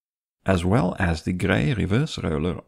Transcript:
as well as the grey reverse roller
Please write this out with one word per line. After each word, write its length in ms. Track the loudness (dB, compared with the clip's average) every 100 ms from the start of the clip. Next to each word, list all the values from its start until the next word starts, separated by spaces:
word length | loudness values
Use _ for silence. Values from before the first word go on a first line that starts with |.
| _ _ _ _ -2
as 200 | 0 2
well 300 | 2 2 0
as 220 | 0 0
the 100 | -2
grey 420 | -2 2 2 2
reverse 440 | 0 0 0 0 -4
roller 440 | -4 -2 -2 -4